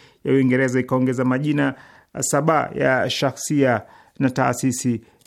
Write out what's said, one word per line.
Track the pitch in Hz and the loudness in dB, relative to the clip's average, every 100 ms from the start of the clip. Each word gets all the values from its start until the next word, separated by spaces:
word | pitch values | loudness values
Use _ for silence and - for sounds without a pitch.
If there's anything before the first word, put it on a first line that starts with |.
| - _ | -20 _
ya | - | 0
Uingereza | 135 131 127 131 123 | 2 4 2 2 0
ikaongeza | 127 127 127 127 | 0 0 0 0
majina | 127 127 147 147 139 - - - _ - | 0 0 0 0 -2 -4 -16 -20 _ -8
saba | 139 143 156 156 - | -2 0 2 0 0
ya | 131 135 127 120 | -2 0 2 0
shakhsia | - 139 123 - 147 131 113 - - _ - | -2 -4 -4 -4 0 2 2 -4 -20 _ -2
na | 135 | -2
taasisi, | 123 127 123 135 123 127 113 - _ | 0 -2 0 -2 -2 -2 -4 -6 _